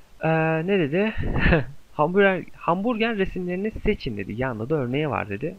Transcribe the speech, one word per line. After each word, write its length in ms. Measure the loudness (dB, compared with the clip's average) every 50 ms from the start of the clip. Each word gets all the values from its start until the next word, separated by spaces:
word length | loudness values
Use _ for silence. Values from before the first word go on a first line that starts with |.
| -20 -20 -10 -4
Ee, 80 | 0 2 2 2 2 2 0 0 0
ne 120 | 0 2 2
dedi? 360 | 2 2 2 2 0 0 0 -2 -2 0 2 4 4 6 6
<laughs> 400 | 4 2 0 -6 -14 -18 -8 -2
"Hamburger, 520 | 0 0 2 4 4 4 4 4 2 -4 -8 -12
hamburger 600 | -6 -2 0 0 2 0 0 0 0 0 0 0
resimlerini 540 | 0 -2 -2 -2 -4 -4 -4 -4 -4 -4 -4
seçin." 460 | -4 -2 0 0 0 0 -2 -6 -6
dedi. 180 | -6 -6 -6 -4
Yanında 340 | -4 -2 -2 -4 -4 -4 -2
da 40 | 0
örneği 360 | 0 0 0 -2 -2 -2 0
var 180 | -2 -2 -2 -4
dedi. 280 | -4 -6 -6 -6 -8